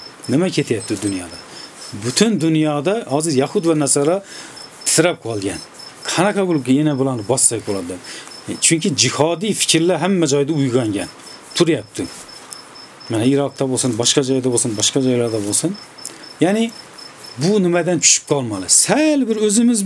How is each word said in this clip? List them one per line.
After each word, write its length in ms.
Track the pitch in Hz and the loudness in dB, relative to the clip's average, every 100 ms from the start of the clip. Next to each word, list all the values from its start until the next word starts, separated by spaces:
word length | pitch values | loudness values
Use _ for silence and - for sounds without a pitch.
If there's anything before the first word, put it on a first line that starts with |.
| - - - | -20 -12 -2
Nima 200 | 135 185 | 0 0
ketyapti 460 | 156 - 113 - 104 | 0 -2 -2 -4 -4
dunyoda? 360 | 104 92 85 - - - - - - | -4 -4 -8 -14 -18 -18 -18 -18 -14
Butun 480 | 104 113 - 220 185 | -10 -4 2 2 2
dunyoda 540 | 165 156 156 147 147 220 123 | 2 2 2 0 -2 -2 0
hozir 240 | 139 160 | -2 2
yahud 320 | 131 139 208 165 | 0 0 0 2
va 80 | 156 | 2
nasara 380 | 139 143 143 190 - - - - - - | 2 2 2 0 -4 -16 -18 -18 -20 -8
titrab 340 | - - 170 156 | 0 2 2 0
qolgan. 380 | 113 107 98 85 - - - - | -6 -6 -6 -8 -12 -20 -20 -14
Qanaqa 400 | - - 196 196 185 | -6 0 0 2 0
bo'lib 200 | 160 127 | 0 2
yana 260 | 131 151 131 | 2 2 0
bularni 260 | 135 123 101 | 0 -2 -2
bossak 320 | 131 - 110 107 | 0 0 0 -4
bo'ladi? 280 | 98 87 90 - - - - - 85 | -4 -6 -10 -12 -16 -16 -14 -10 -2
Chunki 280 | - 165 196 131 | 0 2 0 0
jihodiy 560 | 127 - 156 170 214 | 0 2 0 0 -2
fikrlar 420 | - - 160 170 170 | 0 2 2 2 2
hamma 300 | 180 190 151 | 2 2 2
joyda 260 | 143 143 | 2 2
uyg'ongan, 560 | 160 135 123 110 98 90 - - - - | 0 2 2 0 -2 -6 -12 -20 -20 -6
turyapti. 480 | - 165 139 104 - 90 - - - - - - - - - - | 0 2 0 -4 -8 -8 -10 -18 -20 -20 -20 -20 -20 -20 -16 -6
Mana 160 | 110 | 0
Iroqda 400 | 123 139 139 - 135 | 2 2 0 -2 -2
bo'lsin, 220 | 127 131 110 | 0 0 0
boshqa 240 | 120 151 | 2 2
joyda 260 | 131 135 127 | 2 2 2
bo'lsin, 180 | 117 123 104 | 0 0 0
boshqa 240 | - 143 | 0 2
joylarda 400 | 127 120 117 110 | 2 2 0 -2
bo'lsin. 260 | 101 101 160 202 - - - - - - | -2 -2 -2 -4 -14 -16 -16 -16 -14 0
Ya'ni 240 | 175 214 233 - - - - - - 117 | 2 2 0 -4 -20 -20 -20 -20 -14 -2
bu 140 | 165 214 | 2 4
nimadan 360 | 180 175 165 170 | 4 2 2 2
tushib 240 | - - - | 2 0 0
qolmadi? 380 | 143 120 101 90 | -2 -2 -4 0
Sal 480 | - - 233 311 294 226 | 2 4 4 4 2 2
bir 100 | 220 | 2
o'zimiz 440 | 214 202 240 226 | 2 4 4 4